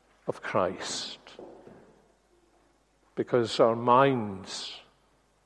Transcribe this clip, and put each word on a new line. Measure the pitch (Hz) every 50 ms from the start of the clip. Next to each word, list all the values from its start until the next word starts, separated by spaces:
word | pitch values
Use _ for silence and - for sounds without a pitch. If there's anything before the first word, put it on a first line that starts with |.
| _ _ _ _ _ -
of | - - -
Christ. | - - 110 92 90 95 - - - - - - - - - - - - - - - - - - - - - - _ _ _ _ _ _ _ _ _ _ _ _ _ _ _ _ _ _ _ _ _ _ _ _ _ _
Because | - 117 - - 123 117 104 - -
our | 143 117 113
minds, | 117 120 123 120 127 139 139 135 123 110 104 98 92 98 - - - - - - - - _ _ _ _ _ _ _ _ _ _ _ _